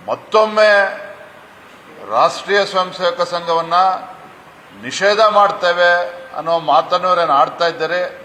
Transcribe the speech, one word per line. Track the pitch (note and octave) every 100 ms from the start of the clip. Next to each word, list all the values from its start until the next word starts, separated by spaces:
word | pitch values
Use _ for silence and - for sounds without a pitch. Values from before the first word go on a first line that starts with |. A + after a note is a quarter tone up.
| -
ಮತ್ತೊಮ್ಮೆ | C3 - A3 A3 G#3+ G#3+ G3+ G3 - - - - - - - - - - - G2
ರಾಷ್ಟ್ರೀಯ | A2+ E3 - F#3 G3+ G3
ಸ್ವಯಂ | F#3+ F3+
ಸೇವಕ | F3 F3+ F3
ಸಂಘವನ್ನ | E3+ F3 E3+ E3 E3 F3 F#3+ F#3 - - - - - - - G2
ನಿಷೇಧ | A#2+ - G3 G#3 G#3+
ಮಾಡ್ತೇವೆ | G3+ G3+ - F3+ F3 F3 F3 F3 - - -
ಅನ್ನೋ | D#3+ E3
ಮಾತನ್ನು | D3+ D#3 D#3 F3+ F3+
ಇವ್ರೇನು | F3 E3
ಆಡ್ತಾ | C#3+ D#3+ - E3+
ಇದ್ದಾರೆ | D#3+ D#3+ F3+ F3+ -